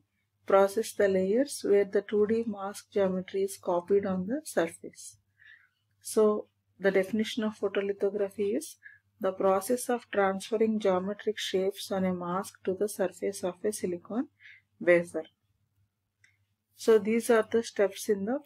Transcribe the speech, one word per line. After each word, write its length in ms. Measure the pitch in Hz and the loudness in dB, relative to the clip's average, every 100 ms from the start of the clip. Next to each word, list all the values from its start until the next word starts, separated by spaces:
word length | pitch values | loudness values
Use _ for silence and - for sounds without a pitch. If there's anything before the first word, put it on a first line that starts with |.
| _ _ _ _ - | _ _ _ _ 4
process 460 | 196 196 226 - | 6 6 2 -6
the 160 | - 202 | 0 2
layers 560 | 190 190 226 294 - | 2 2 0 0 -4
where 200 | 196 202 | 2 2
the 180 | 196 202 | 4 -2
two 260 | - 208 208 | 0 0 2
D 160 | 226 233 | 0 -2
mask 460 | 202 196 202 - | -6 -10 -12 -6
geometry 500 | 202 190 185 180 196 | 0 0 0 -4 -4
is 140 | 190 - | -4 -4
copied 500 | - 175 175 202 202 | -2 -2 2 0 2
on 220 | 185 185 | -4 -2
the 120 | 285 | -6
surface. 720 | - 196 170 - 175 - - - _ _ - - _ _ _ _ | -4 -2 -2 -4 -18 -16 -20 -20 _ _ -20 -20 _ _ _ _
So 460 | - 220 214 214 - _ _ _ | -4 2 4 2 -4 _ _ _
the 140 | 190 | 0
definition 500 | 190 190 214 220 - | 2 0 -2 -4 -2
of 160 | 214 - | -4 -4
photolithography 960 | 202 202 202 196 202 208 196 - 202 254 | -4 -4 -4 -2 -2 -2 -6 -4 -2 -2
is 200 | - - - - _ - | -6 -18 -20 -20 _ -6
the 120 | 190 | -6
process 560 | 190 190 190 - 247 - | 0 2 2 0 -4 -2
of 200 | 240 - | -6 -4
transferring 680 | 208 196 196 - 214 220 214 | 0 0 0 -4 0 0 2
geometric 640 | 202 180 190 202 220 - | 2 0 -2 -6 -6 -6
shapes 500 | - 185 190 - - | -2 0 -2 -4 -6
on 140 | 190 | -2
a 100 | 185 | 0
mask 400 | 180 175 185 202 - - | -2 -4 -4 -6 -8 -6
to 80 | |
the 140 | 185 208 | -2 -4
surface 540 | - 180 - 202 196 | -2 -4 -2 -6 -4
of 140 | 180 175 | -6 -4
a 80 | 214 | -6
silicon 560 | 214 196 175 - 214 311 _ - - _ - | -4 -6 -6 -6 -6 -6 _ -20 -20 _ -4
wafer. 460 | 165 175 175 160 - _ _ _ _ _ _ _ _ _ _ _ _ _ _ _ | 4 4 4 -8 -10 _ _ _ _ _ _ _ _ _ _ _ _ _ _ _
So 240 | - 220 | 4 4
these 300 | 202 226 226 | 4 0 4
are 180 | 262 220 | 2 4
the 140 | 226 | 0
steps 440 | 233 - 196 - - | -2 0 0 0 -2
in 180 | 196 202 | -2 0
the 120 | 285 | -4